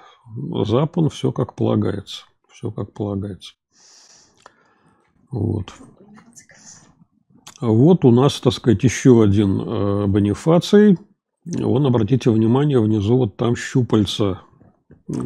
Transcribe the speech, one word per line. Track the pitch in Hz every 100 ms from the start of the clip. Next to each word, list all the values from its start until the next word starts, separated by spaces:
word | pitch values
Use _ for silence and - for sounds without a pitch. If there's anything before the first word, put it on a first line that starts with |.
| - _ 120 110 139 85 101
запон, | 117 156 - 151
все | - 131
как | 127 135 -
полагается, | 113 113 107 - - - - _ _
все | - 117
как | 107 98
полагается. | - 104 98 101 95 - - _ _ _ _ _ _ _ _ - _ _ _ _ _ _ _ _
Вот. | - 101 98 92 - - _ - - _ - - _ - - _ _ _ _ _ _ - -
А | 120
вот | 110 143 180
у | 135
нас, | 117 143 -
так | 131
сказать, | - - 104
еще | 131 - 139 117
один, | 107 98 101 95
э, | - 107 101 101 101
Бонифаций. | 101 101 101 - 170 - 208 208 185 - _ _ _ - 170
Он, | 117 113 143
обратите | 123 104 127 135
внимание, | 110 110 127 147 131
внизу | 107 110 98 123
вот | 120 -
там | 117 120
щупальца | - 139 120 110 101 - 101 87 - _ _ _ _ - - 143